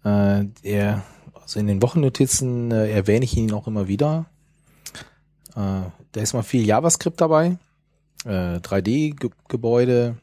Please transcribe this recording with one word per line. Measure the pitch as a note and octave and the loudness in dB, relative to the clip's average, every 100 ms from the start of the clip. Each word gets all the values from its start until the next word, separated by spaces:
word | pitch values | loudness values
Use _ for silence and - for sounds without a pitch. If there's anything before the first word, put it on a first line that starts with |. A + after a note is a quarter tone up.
Äh, | G#2 G#2 G2+ G2+ G2+ - | 2 2 4 2 0 -8
der, | G2 G#2 G#2 G#2+ - - - | -4 0 0 -2 -6 -20 -20
also | - - G#2+ | -20 -10 -4
in | G#2 | 0
den | G2 | 2
Wochennotizen, | B2 E3+ C#3 - C3+ - B2+ B2 A#2+ | 2 2 0 2 0 0 -2 -2 -2
äh, | A2+ G#2+ | 0 0
erwähne | G#2+ F#2+ A2 | 0 2 2
ich | B2+ - | 2 0
ihn | A2 | -2
auch | G#2 - | -4 -4
immer | G#2+ F#2+ | -4 -2
wieder. | G2+ D3 D#3+ D#3+ _ _ _ _ _ - - - _ _ _ - | 0 0 -2 -6 _ _ _ _ _ -20 -20 -20 _ _ _ -14
Äh, | - G2+ F#2+ F#2 - - | -6 -4 -4 -6 -12 -14
da | - | -6
ist | A2 | -4
mal | A#2+ | -4
viel | A2 B2+ G#2+ | -2 0 4
JavaScript | A2 E3 - E3+ - | 4 2 0 -2 0
dabei, | E3 D#3 E3+ F3+ _ _ _ _ _ _ | 4 4 2 -2 _ _ _ _ _ _
äh, | B2 F#2 F2+ F2 | -6 -2 -2 -6
drei | - G2 | -2 -2
D | F#2+ C3+ D3+ | 0 0 -2
Ge-, | C#3+ B2 _ _ | -4 -8 _ _
Gebäude. | A#2+ A#2 A#2+ B2 B2 A#2+ A#2 | -4 2 2 4 2 0 -6